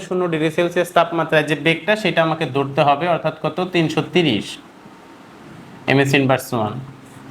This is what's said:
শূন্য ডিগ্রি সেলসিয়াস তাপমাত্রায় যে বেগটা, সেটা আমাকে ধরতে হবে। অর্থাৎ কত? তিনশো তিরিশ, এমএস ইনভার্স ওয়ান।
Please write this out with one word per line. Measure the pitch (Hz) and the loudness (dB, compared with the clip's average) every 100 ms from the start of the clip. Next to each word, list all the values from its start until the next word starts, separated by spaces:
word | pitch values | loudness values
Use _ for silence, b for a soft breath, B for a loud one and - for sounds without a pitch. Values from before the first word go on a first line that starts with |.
| 185 | -2
শূন্য | 185 180 | -2 0
ডিগ্রি | 160 156 156 | 0 0 0
সেলসিয়াস | 175 180 170 170 | 0 0 0 2
তাপমাত্রায় | 165 170 160 156 151 | 2 0 0 2 2
যে | 151 147 | 0 0
বেগটা, | 160 - 214 | 0 0 0
সেটা | 196 165 160 | 0 2 0
আমাকে | 160 156 139 | 0 -2 -2
ধরতে | 139 139 143 | -2 2 2
হবে। | 139 175 160 | 2 2 0
অর্থাৎ | 160 - 156 | -2 -4 -6
কত? | 156 185 175 | -4 -2 0
তিনশো | 156 156 - | 0 0 0
তিরিশ, | 180 160 101 - - - - - - - - - - - - - - - | 2 2 0 -4 -12 -18 -20 -20 -20 -20 -20 -20 -20 -20 -20 -20 -8 0
এমএস | 135 139 139 | 2 4 2
ইনভার্স | 131 127 - 123 | 2 0 0 -4
ওয়ান। | 107 131 - - - - - | -4 -6 -12 -16 -20 -20 -16